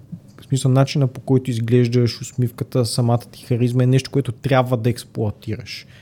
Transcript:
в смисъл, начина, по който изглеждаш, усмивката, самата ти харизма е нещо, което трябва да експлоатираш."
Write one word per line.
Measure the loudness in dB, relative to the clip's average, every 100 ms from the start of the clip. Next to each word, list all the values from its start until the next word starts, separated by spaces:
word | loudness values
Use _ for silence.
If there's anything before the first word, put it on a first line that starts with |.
| -20 -20 -20 -20
в |
смисъл, | -4 -2 2
начина, | 2 2 2 -2
по | -2
който | 0 0 0
изглеждаш, | -4 0 2 2 2 0 -2
усмивката, | -8 -4 -4 -4 -4 -2 -2
самата | 0 0 0
ти | -2 -12
харизма | -4 0 0 2
е | 2
нещо, | 2 0
което | -2 -4
трябва | -4 0 0 2 0
да | 0
експлоатираш." | -2 -6 -6 -4 -6 -10 -10 -10 -16 -18 -20